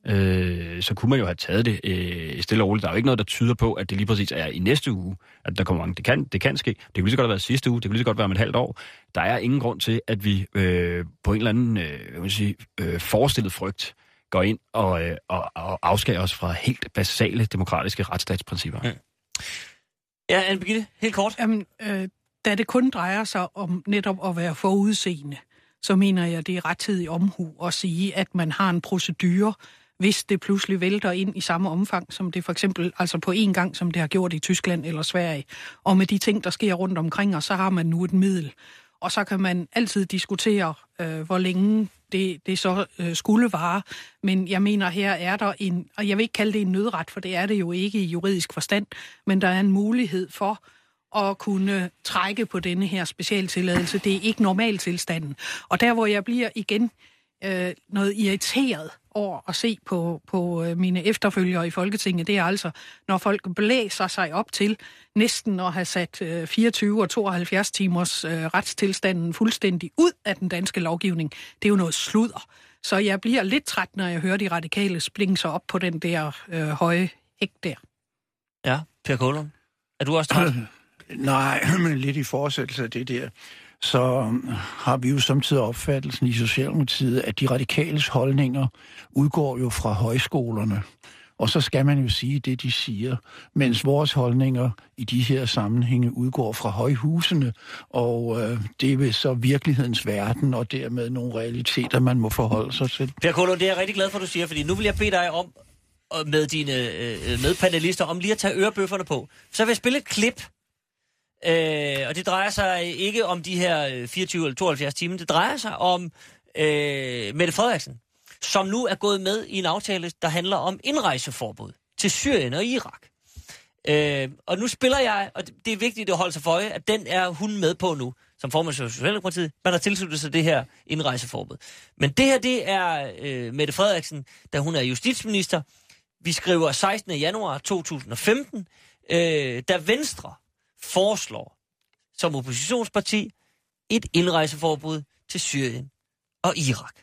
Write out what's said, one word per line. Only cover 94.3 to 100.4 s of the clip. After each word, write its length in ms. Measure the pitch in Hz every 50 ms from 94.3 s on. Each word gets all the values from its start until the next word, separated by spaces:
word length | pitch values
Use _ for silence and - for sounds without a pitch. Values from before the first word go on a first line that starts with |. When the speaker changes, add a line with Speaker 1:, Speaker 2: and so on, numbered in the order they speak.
| 120 131 131 131 131 123 123 127 110 - - _ _
Speaker 4:
i 60 | - 117
de 180 | 104 120 123 123
her 220 | 113 135 135 131
sammenhænge 720 | 117 - - 104 104 113 123 123 120 127 123 123 117 -
udgår 360 | 123 123 131 127 - 123 107 104
fra 160 | - - 110
højhusene, 840 | 92 98 110 135 143 117 113 151 165 170 165 - 180 151 135 120 107 _ - - - - - _
og, 520 | - 127 120 120 120 117 120 117 113 120
øh, 180 | 113 107 120 113 104 107 - -
det 120 | 135 131 139
er 40 |
vel 160 | 131 139 123 113
så 200 | - - 143 127
virkelighedens 720 | 120 117 127 139 139 - 156 139 120 131 123 113 - -
verden, 480 | 101 104 101 101 110 117 -